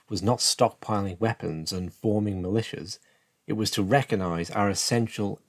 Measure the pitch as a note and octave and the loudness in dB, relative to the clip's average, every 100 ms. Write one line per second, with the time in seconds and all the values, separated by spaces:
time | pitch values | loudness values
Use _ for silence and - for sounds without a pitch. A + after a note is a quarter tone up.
0 | - G2+ G2 B2 - - A2+ - - G#2+ | -8 -2 0 2 2 4 2 2 -2 -2
1 | G2 F2+ A2+ A2 F2 D#2+ D#2+ F#2+ F2+ - | -2 0 -2 0 -4 -6 -6 -6 -6 -4
2 | A2+ G#2+ G#2 F#2+ F2+ G#2+ G#2+ D#2+ D#2+ - | 0 2 2 0 0 0 -2 -6 -10 -14
3 | _ _ _ _ - A2 G#2+ - G2 C3+ | _ _ _ _ -6 -2 0 0 4 4
4 | C3+ G#2+ F#2 E2+ E2 G#2 G2+ F#2+ - A#2+ | 4 0 0 -2 -2 0 2 2 0 2
5 | A2+ - G2+ - | 0 -2 -4 -6